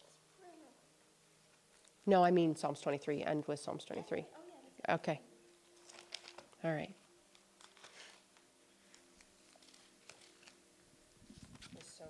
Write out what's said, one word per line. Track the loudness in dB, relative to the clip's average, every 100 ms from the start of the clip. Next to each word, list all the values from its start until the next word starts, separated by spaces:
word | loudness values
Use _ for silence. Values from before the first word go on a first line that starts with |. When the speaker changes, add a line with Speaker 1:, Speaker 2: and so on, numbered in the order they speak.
| -20 -20 -20 -20 -20 -20 -20 -20 -20 -20 -20 -20 -20 -20 -20 -20 -20 -20 -20 -2 6
Speaker 1:
No, | 8
I | 10
mean | 8 6 4
Psalms | 0 -2
twenty-three, | -2 -2 0 -2
end | 0 0 -2
with | -4
Psalms | -4 -6 -6
twenty-three. | -8 -4 -4 -6
Speaker 2:
Oh, | -12 -18 -20 -20 -6 0
yeah. | 0
Speaker 1:
Okay. | 0 -4 -8 -20 -20 -20 -20 -20 -20 -20 -14 -14 -14 -20 -20 -6
All | -4
right. | -2 -6 -12 -20 -20 -20 -20 -20 -20 -20 -20 -20 -20 -20 -20 -20 -20 -20 -20 -20 -20 -20 -20 -20 -20 -20 -20 -20 -20 -20 -20 -20 -20 -20 -20 -20 -20 -20 -20 -20 -20 -20 -20 -20 -20 -20 -20 -20 -18 -18 -18
It's | -18
so | -16